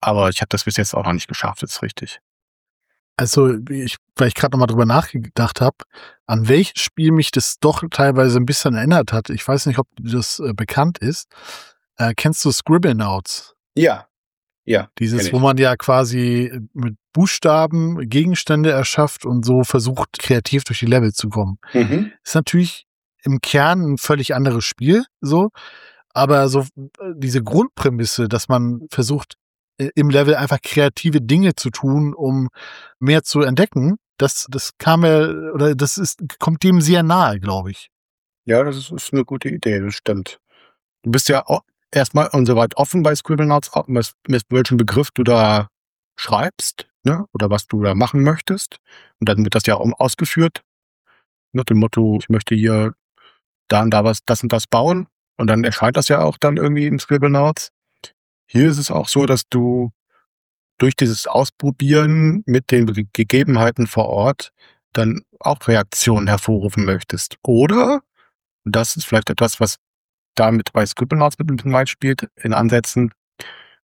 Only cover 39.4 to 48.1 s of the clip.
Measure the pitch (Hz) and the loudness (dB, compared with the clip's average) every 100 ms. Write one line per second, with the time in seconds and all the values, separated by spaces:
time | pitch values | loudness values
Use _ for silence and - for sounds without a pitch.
39.4 | - - 117 101 101 - - 101 95 - | -8 -6 -4 -2 -4 -6 -6 -6 -6 -16
40.4 | _ _ _ _ _ _ - 123 - 139 | _ _ _ _ _ _ -2 -2 0 0
41.4 | - - - _ _ 143 131 147 151 143 | 0 -4 -6 _ _ -2 0 0 0 2
42.4 | 123 123 117 - 143 180 156 147 - 151 | 2 2 2 0 -2 0 0 0 -2 -2
43.4 | 151 147 - - - 123 113 - - 127 | 0 0 -2 -6 -2 -2 -4 -6 -4 -4
44.4 | - 127 127 123 110 107 147 - 120 117 | 0 0 2 2 2 2 0 0 2 4
45.4 | 107 107 104 _ _ _ _ - - 107 | 4 2 -2 _ _ _ _ -14 -2 -2
46.4 | 160 - - - - _ 127 165 202 110 | -2 -6 -10 -10 -16 _ -4 -2 -4 -4
47.4 | 104 104 - 107 104 95 123 | -2 -2 -4 -4 -2 0 0